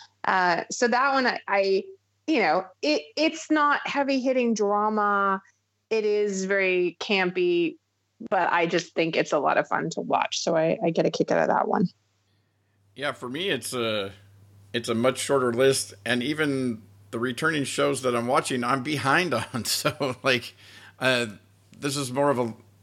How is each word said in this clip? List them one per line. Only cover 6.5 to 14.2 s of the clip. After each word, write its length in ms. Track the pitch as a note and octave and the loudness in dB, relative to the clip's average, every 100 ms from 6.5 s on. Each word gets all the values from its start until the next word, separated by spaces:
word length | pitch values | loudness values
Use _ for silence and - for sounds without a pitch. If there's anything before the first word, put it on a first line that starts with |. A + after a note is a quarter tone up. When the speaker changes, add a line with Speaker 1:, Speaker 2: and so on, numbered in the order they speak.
| G3 F#3+ F3+ F3+ - | 0 2 2 0 -2
Speaker 1:
campy, 800 | - G3 F3+ F3+ F3 E3+ E3 - _ _ _ _ - | -2 0 2 0 2 2 0 -2 _ _ _ _ -2
but 220 | G3 E3+ | 0 2
I 140 | E3+ E3+ | 0 0
just 280 | F3 E3 | -2 -2
think 220 | - E3 E3 | -2 -2 0
it's 160 | - | 0
a 80 | D#3 | 0
lot 180 | D3+ - | 2 0
of 100 | - | 0
fun 220 | - E3 | -2 -2
to 100 | - | -6
watch. 400 | - - - - | -2 -2 0 -4
So 140 | - E3 | -2 0
I, 220 | D#3+ - | 0 0
I 60 | F3 | -2
get 160 | E3 E3+ | 0 0
a 60 | |
kick 200 | - - | 0 0
out 80 | - | 0
of 80 | D#3+ | 2
that 200 | - - | 0 0
one. 200 | - F3+ - _ _ _ _ _ _ _ _ _ - | 0 0 -2 _ _ _ _ _ _ _ _ _ -8
Speaker 2:
Yeah, 180 | C#3+ | -6
for 160 | - B2 | -6 -8
me, 200 | C#3 F#3+ | -6 -2
it's 240 | C3+ - | -4 -4
a, 380 | B2+ A2+ G#2+ G2+ - | -2 -2 -2 -4 -10